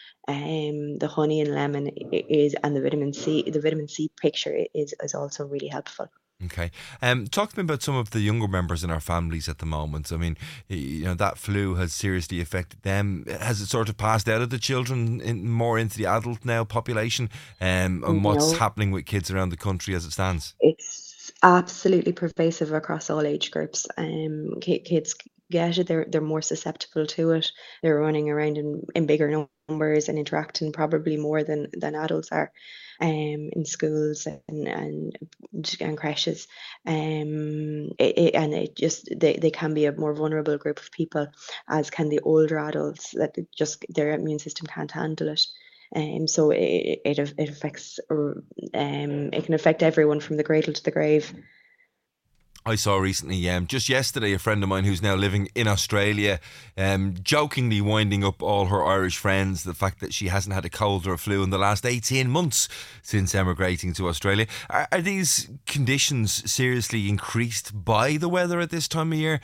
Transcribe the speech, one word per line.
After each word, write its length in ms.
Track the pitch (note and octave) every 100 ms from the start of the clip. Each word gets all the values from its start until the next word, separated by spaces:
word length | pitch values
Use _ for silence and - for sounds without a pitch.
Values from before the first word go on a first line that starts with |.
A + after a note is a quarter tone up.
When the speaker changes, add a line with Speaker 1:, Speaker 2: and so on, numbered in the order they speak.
| - - -
Speaker 1:
um, 680 | C#3+ D3 D#3 D3+ D3+ D3 D3
the 100 | D3
honey 320 | D3+ D3+ D#3
and 160 | D3 C#3+
lemon 320 | C#3+ C#3+ C#3+
i-, 300 | - - -
i-, 80 | -
is, 260 | D3 D3 C#3+
and 140 | D3 C#3+
the 60 |
vitamin 320 | C3+ D3+ C#3+
C, 360 | C#3+ - D#3 -
the 120 | D3+
vitamin 260 | D3+ D#3 D3
C 240 | - D#3 -
picture 320 | D3+ - D3+
i-, 140 | D3+ E3+ D#3
is, 180 | C#3+ -
is 140 | D3 D3
also 300 | C#3+ - C#3+
really 240 | C#3+ D3
helpful. 380 | C#3 - - - _ _ _ F2+
Speaker 2:
Okay. 240 | - E2+ - - -
Um, 240 | B2 B2+ A2
talk 240 | - G#3
to 80 | -
me 60 |
about 180 | F3 C#3+
some 140 | - C3+
of 160 | A2
the 80 | A2+
younger 280 | G#2 A2+ G#2
members 360 | F#2 F2 E2+
in 80 | E2+
our 80 | D#2+
families 500 | - E2+ E2+ E2 D2+
at 80 | D2+
the 80 | D#2+
moment. 460 | D2+ D2+ D2+ D2
I 60 | E2
mean, 200 | E2+ D#2+ - - -
y-, 60 | F#2
you 300 | C2+ D#2 F2
know, 100 | F2
that 240 | G2+ -
flu 340 | - G2+ G2 F2+
has 180 | F2+
seriously 460 | - G2 F#2 F2 F2
affected 440 | F2 F#2 E2+ -
them. 420 | G2 G2 G2+ F#2 -
Has 320 | - G#2+ G#2+
it 60 | G2
sort 240 | A#2+ A2
of 80 | G#2+
passed 320 | A2 A2 A2
out 140 | A2
of 80 | B2
the 80 | B2+
children 600 | - C3 B2 C3 A#2 A#2+
in, 300 | G#2+ A2+ G#2
more 300 | A#2 A#2 A2+
into 180 | A2 G2+
the 80 | F#2+
adult 400 | G#2+ A#2+ A#2 B2
now 180 | A#2
population? 680 | G#2+ A#2+ A2+ A2 A2+ - A2+ - - -
Um, 440 | F#2 F#2 F#2 F#2 D#2
and 180 | G#2
what's 280 | G#2 B2 D#3
Speaker 1:
No. 80 | E3
Speaker 2:
happening 320 | A2 A2 G2+
with 160 | F#2+ D#2
kids 240 | G#2 F2
around 180 | F#2+ F#2
the 80 | E2+
country 380 | G2+ F2+ - F#2
as 100 | E2
it 60 |
stands? 420 | - F#2+ F2 - -
Speaker 1:
It's 720 | D3 - - - - - - -
absolutely 720 | F3+ F3+ F3 - F#3+ F3+ -
pervasive 580 | F3 E3+ - E3 E3 D3+
across 380 | D#3 D#3 D#3+ -
all 160 | D#3 D3
age 240 | D3 -
groups. 380 | D#3 D#3 - - -
Um, 640 | D#3 D#3+ D#3 D3+ D#3 -
ki-, 200 | - -
kids 340 | - E3 D#3+ - - _ -
get 300 | E3+ E3+ E3+
it, 80 | F3
they're, 180 | E3 -
they're 140 | D#3+
more 200 | D#3 D#3
susceptible 640 | - D#3+ E3 - - D#3 D3+
to 240 | - E3
it. 200 | D#3+ D#3+ - - -
They're 160 | D#3+ D3
running 320 | D#3 D3+ D3+
around 280 | D3 D3+ D3+
in, 260 | D3+ D3 -
in 140 | - D3+
bigger 400 | D3+ D3 D#3 C#3+ _ -
numbers 380 | D#3 D#3 D3+ D3+
and 120 | D#3
interacting 520 | D3 D#3 D#3 - D#3
probably 460 | D#3 D#3 D#3+ D#3+ D3+
more 260 | D3+ D#3
than, 240 | D3+ D3+ D3
than 240 | - D3+ D3+
adults 380 | D#3 D#3+ D#3+
are, 180 | D#3+ D3+ - - - - -
um, 500 | E3 D#3 D3+ D3+ D3+
in 100 | -
schools 640 | D3+ - D#3 D3+ D3+ D3+ D#3 C#3+ -
and, 180 | D3+ -
and, 500 | - D3+ D3+ D#3 - E3 - - G#3 D3+ -
and 180 | D#3 D3+
creches. 520 | D3+ D3+ - D#3+ - - - - -
Um, 1080 | D#3 D#3 D#3 D3+ D3+ D3+ D3+ D3+ D3+ D3 -
it, 200 | - -
it, 180 | E3+ -
and 180 | D#3
it 220 | D3+ - -
just, 320 | D#3+ - - -
they, 200 | D#3 -
they 140 | D#3+
can 220 | - D#3
be 120 | D#3 D3
a 80 |
more 200 | D3+ D3+
vulnerable 440 | D3+ D#3 D#3 D3+ D3
group 220 | D3+ D3
of 120 | -
people, 360 | - E3 D#3 D3 - - - -
as 200 | D#3 D3
can 200 | - D3+
the 100 | D3
older 400 | - D#3 D#3 D#3
adults, 520 | D3+ D3+ D3 D#3 -
that 260 | - D3+ -
it 100 | E3 -
just, 280 | D3+ - -
their 240 | E3+ D3
immune 280 | D3+ D#3 D3+
system 280 | D#3+ - D#3
can't 240 | E3 D3+
handle 380 | D3+ D#3 D#3 D#3
it. 160 | D3+ - - - _ - -
Um, 320 | D3+ - D#3
so 240 | - D3+
it, 480 | - F2+ F2 - D2+ -
it, 140 | C#3+ C#3+ C#3+
it 120 | D3+
affects, 520 | D3 D3+ - - - -
um, 320 | D#3 D3 - - - -
it 720 | - C#3+ C#3+ C#3+ C#3+ C#3+ - D#3
can 80 |
affect 280 | D#3+ E3 D#3+
everyone 380 | E3 D#3+ D3+ D3+
from 160 | - D3+
the 80 |
cradle 300 | D3+ D#3 D3+
to 100 | D3
the 80 | -
grave. 420 | D#3 D3+ D3+ D3+ - - _ _ _ _ _ _ _ _ _ _ - A2+
Speaker 2:
I 100 | A2
saw 220 | G#2 G2
recently, 520 | F#2+ F#2+ - F#2 F2
um, 160 | F2+ F2
just 220 | C3 -
yesterday, 460 | C3 C3 C#3 G#2+
a 60 | F#2+
friend 220 | - G#2
of 60 | G2
mine 160 | G2
who's 180 | G2 F#2
now 140 | G#2 F#2+
living 320 | G2 G2+ G2 -
in 140 | A2
Australia, 720 | G2 - G#2 G2+ G#2 G#2 F#2+ - - - -
um, 380 | F#2+ G2 G2 F2+
jokingly 560 | F#2+ D3 D3+ C#3 B2 G#2
winding 460 | G2+ G#2+ G#2+ G2+ G2
up 180 | -
all 220 | F#2 G2+ F#2+
her 180 | G2+
Irish 340 | D#2 F#2+ F#2 -
friends 460 | G2+ F#2+ F#2+ F#2
the 100 | F#2
fact 280 | E2 G2 -
that 120 | -
she 140 | - F#2
hasn't 260 | G2 F#2+
had 120 | F#2+ F2
a 40 |
cold 380 | - G#2+ G2 F#2
or 60 |
a 40 | F2
flu 260 | - G2
in 60 | F#2+
the 80 | F#2+
last 280 | G2 G#2 B2
eighteen 440 | B2 - C3 B2+
months 380 | D3 E3 - - - - -
since 320 | - G#2+ F#2
emigrating 600 | G2 F#2 F2+ F#2 F#2 F2+
to 160 | E2+ F2+
Australia. 380 | D#2+ G2 G2+ A2 - -
Are, 160 | - -
are 80 | F#3+
these 480 | F3 G3 E3 - - C#3+ -
conditions 840 | C#3+ B2+ C3+ - C3+ G#2+ - A#2
seriously 560 | - B2+ B2+ A2+ A#2 G2+
increased 800 | G2+ - A#2 A#2+ A2 - G#2 F2
by 320 | G#2+ B2+ D3+
the 100 | F3
weather 320 | F3+ F3 F3
at 100 | E3+
this 200 | E3+ -
time 240 | D#3+ D#3+
of 40 | D#3
year? 220 | D#3 D3+